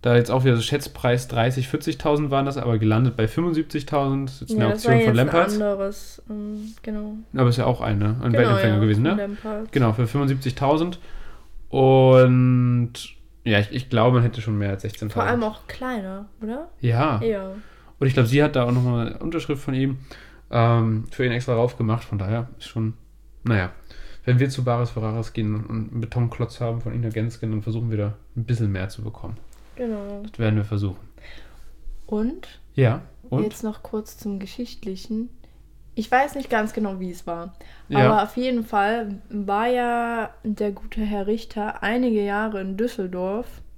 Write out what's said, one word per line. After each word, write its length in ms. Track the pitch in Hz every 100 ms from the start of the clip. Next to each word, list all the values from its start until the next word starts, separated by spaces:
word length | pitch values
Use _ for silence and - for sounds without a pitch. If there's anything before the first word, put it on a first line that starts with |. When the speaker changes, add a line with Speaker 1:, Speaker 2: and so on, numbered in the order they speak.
Speaker 1:
Da 140 | 123 120
jetzt 140 | 120
auch 140 | 131
wieder 120 | 127 117
so 60 |
Schätzpreis 640 | 110 147 - - 127 123 127
dreißig, 400 | 120 117 131 127
vierzigtausend 640 | 151 - 156 160 147 147
waren 160 | 135 139
das, 100 | 139
aber 220 | 123 113
gelandet 380 | 107 110 127 113
bei 100 | 110
fünfundsiebzigtausend. 1000 | - 175 160 156 156 139 147 139 139 135
Ist 200 | - -
eine 100 | 220
Speaker 2:
Ja, 80 | 110
das 160 | 214 240
Speaker 1:
Option 80 |
Speaker 2:
war 60 | 233
Speaker 1:
von 60 | 226
Speaker 2:
jetzt 40 |
ein 60 | 117 139
Speaker 1:
Lamperts. 260 | 165 190
Speaker 2:
anderes, 680 | 208 208 196 196 202 - - -
ähm, 440 | 214 208 214 214 220
genau. 340 | - 214 208 214 220 139
Speaker 1:
Aber 120 | 127
ist 80 | 120
ja 80 | -
auch 160 | 123
ein, 160 | 113 104
ne? 180 | 104 117
Ein 100 | 123
Speaker 2:
Genau, 60 | 113
Speaker 1:
Weltempfänger 360 | 117 101 107 104
Speaker 2:
ja, 40 |
Speaker 1:
gewesen, 220 | 107 104
ne? 60 | 135
Speaker 2:
von 80 | 202
Lamperts. 520 | 202 208 220 214 220
Speaker 1:
Genau, 200 | - 120
für 140 | 107 120
fünfundsiebzigtausend. 920 | 139 143 135 131 123 139 156 170 180 - - - - - - -
Und 1200 | 131 131 131 131 131 127 127 127 127 123 123 120 - - - - -
ja, 140 | - 104
ich, 120 | 104
ich 160 | 123 127
glaube, 240 | 117 117 127
man 60 |
hätte 180 | 120 -
schon 160 | 117 107
mehr 120 | 101
als 120 | 98
sechzehntausend. 400 | - - 110 -
Speaker 2:
Vor 80 | -
allem 120 | 240
auch 220 | 214 214 -
kleiner, 600 | - 254 240 190 190 208 -
oder? 260 | 214 247 339 -
Speaker 1:
Ja. 400 | 123 117 151 208
Speaker 2:
Ja. 300 | 113 104 190 196 - - - -
Speaker 1:
Und 80 | 135
ich 80 |
glaube, 140 | 131 117
sie 140 | 139
hat 140 | 147 139
da 80 |
auch 80 | 120
nochmal 360 | 123 123 120 117
eine 100 | -
Unterschrift 440 | - 165 - 139
von 120 | -
ihm, 240 | 131 135 131 - - - - -
ähm, 540 | 120 117 117 113 110 117
für 140 | - 127
ihn 60 |
extra 220 | 117 123
raufgemacht. 500 | 117 120 - 113 117
Von 140 | - 104
daher 300 | 95 113 117 -
ist 100 | -
schon, 260 | - 110 113 - - - -
naja. 260 | 113 107 90 - - - - -
Wenn 140 | - 123
wir 120 | 135
zu 140 | 131
Bares 260 | 123 120 120
Ferraris 420 | - 110 110 110
gehen 220 | - 107
und 360 | 107 110 113 110
einen 80 | 123
Betonklotz 600 | 113 - 120 - 117 -
haben 220 | 120 117
von 120 | 113
Ina 140 | 120 117
Genskin, 420 | 110 113 113 113
dann 100 | 110
versuchen 280 | 104 113 117
wir 60 | 110
da 180 | 104 104 - -
ein 80 |
bisschen 260 | 113 120 107
mehr 180 | 98 98
zu 120 | -
bekommen. 360 | 107 - - - - - - -
Speaker 2:
Genau. 460 | 240 214 202 202 214
Speaker 1:
Das 80 | -
werden 180 | 110 107
wir 80 |
versuchen. 340 | 104 104 101 90 - - - - - - - - - - -
Speaker 2:
Und? 540 | 208 226 349 - - -
Speaker 1:
Ja, 260 | - 131 127 - - -
und? 140 | 127
Speaker 2:
Jetzt 200 | 208 -
noch 180 | 220 208
kurz 360 | - 214 214 -
zum 200 | 214 196
Geschichtlichen. 920 | 196 - 247 - - 190 - 220 240 - - - - - -
Ich 160 | - 220
weiß 240 | 247 285
nicht 160 | 285 269
ganz 240 | 233 214
genau, 260 | - 214 190
wie 100 | 185
es 160 | 175 -
war. 280 | 170 170 - - - -
Speaker 1:
Ja. 220 | 202 208
Speaker 2:
Aber 120 | 214
auf 140 | 208 -
jeden 260 | 254 247
Fall 580 | 220 208 202 233 214 202 -
war 380 | 208 196 202 233
ja 600 | 247 240 240 233 233 214 -
der 280 | 226 208 208
gute 280 | 196 - -
Herr 260 | 214 208 196
Richter 560 | 226 - - 208 -
einige 400 | 196 240 254 214
Jahre 380 | 202 202 220 208
in 160 | 190 190
Düsseldorf, 720 | 233 233 185 185 185 202 247 - -